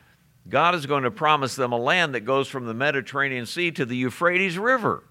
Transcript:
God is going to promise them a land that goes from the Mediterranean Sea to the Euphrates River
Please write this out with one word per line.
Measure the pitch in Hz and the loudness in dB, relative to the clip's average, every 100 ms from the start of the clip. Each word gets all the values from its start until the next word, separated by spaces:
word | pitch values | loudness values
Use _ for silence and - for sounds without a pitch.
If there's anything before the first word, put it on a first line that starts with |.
| _ _ _ _ - | _ _ _ _ -2
God | 135 170 | 2 2
is | 175 139 | 2 0
going | 143 | 0
to | 127 | 0
promise | 104 151 151 131 135 | 0 2 2 0 -2
them | 123 | -2
a | 120 | 0
land | 127 180 160 | 2 2 2
that | 120 | -2
goes | 107 135 131 | 0 0 0
from | 135 117 | -4 -6
the | |
Mediterranean | 113 143 139 110 139 139 127 113 | -2 0 0 -2 -2 -2 -2 -6
Sea | 170 175 | -4 -4
to | 156 | -2
the | 123 123 | -4 -2
Euphrates | 127 - 170 180 190 170 | -2 0 2 2 0 0
River | 226 262 185 87 - | 0 2 0 -2 -6